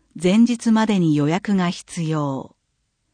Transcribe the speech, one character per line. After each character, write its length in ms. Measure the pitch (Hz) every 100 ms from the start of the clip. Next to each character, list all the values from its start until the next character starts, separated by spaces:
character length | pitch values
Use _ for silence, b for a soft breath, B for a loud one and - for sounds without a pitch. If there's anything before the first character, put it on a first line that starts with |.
| _ 147
前 180 | 180 208
日 320 | 233 233 233
ま 140 | 220 220
で 140 | 202
に 160 | 165 147
予 120 | 147
約 280 | 180 - 196
が 140 | 175
必 340 | - - -
要。 520 | 160 160 143 135 180 _ _ _ _ _ _